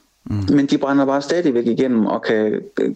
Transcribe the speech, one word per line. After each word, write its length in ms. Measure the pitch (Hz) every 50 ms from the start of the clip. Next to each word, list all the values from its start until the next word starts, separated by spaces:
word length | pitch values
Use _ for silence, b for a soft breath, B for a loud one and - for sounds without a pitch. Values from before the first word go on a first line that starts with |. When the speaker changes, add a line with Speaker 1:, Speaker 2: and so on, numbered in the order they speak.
| _ _ _ _ - -
Speaker 1:
Mm. 240 | 107 101 95 95 147
Speaker 2:
men 100 | 143 139
de 120 | 139 147 -
brænder 260 | 143 139 139 139 135
bare 160 | 135 135 143
stadigvæk 440 | 139 - 170 175 170 147 117 120 113
igennem 400 | 117 110 - 135 127 123 110 104
og 160 | - - 113
kan, 380 | - - 113 107 107 107 - - - - - - 113 - -